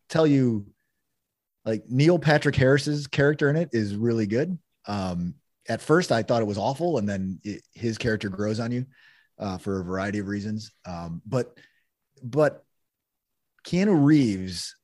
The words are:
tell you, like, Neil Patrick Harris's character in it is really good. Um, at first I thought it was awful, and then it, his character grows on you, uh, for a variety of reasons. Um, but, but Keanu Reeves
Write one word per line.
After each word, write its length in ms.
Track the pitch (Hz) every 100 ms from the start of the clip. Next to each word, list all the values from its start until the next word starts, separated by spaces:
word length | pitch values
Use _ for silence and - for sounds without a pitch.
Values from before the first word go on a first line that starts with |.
| -
tell 160 | 160 160
you, 400 | 139 127 107 101 _ _ _ _ _ _ _ _ _ 110
like, 180 | 110 -
Neil 300 | 127 151 180
Patrick 380 | 156 151 147 -
Harris's 500 | 131 143 147 147 143
character 440 | - 143 147 143
in 60 | 156
it 120 | 175
is 220 | 117 104 101
really 300 | 117 117 104
good. 320 | 113 170 175 _ _ -
Um, 480 | 104 92 87 87 - _ _ -
at 140 | 113
first 300 | - 160 175
I 120 | 117
thought 180 | 107 120
it 40 | 107
was 100 | 101
awful, 400 | 107 135 175 143
and 100 | 101
then 320 | 98 95 90
it, 180 | 104 95 _
his 240 | - 117 110
character 280 | 117 107 101
grows 300 | 95 104 110
on 120 | 117
you, 140 | 123 131 _ _ _ _ -
uh, 220 | 101 90
for 200 | 101 95
a 20 |
variety 340 | 90 95 98 104
of 100 | 95
reasons. 440 | 101 104 107 107 _ -
Um, 360 | 87 85 85 107
but, 280 | 127 117 _ - _ _ _ _ _
but 400 | 120 139 147 - _ _ _ _ _ _ _ _ _ _ -
Keanu 360 | 170 208 170
Reeves 720 | 143 151 120 95 92 85 - -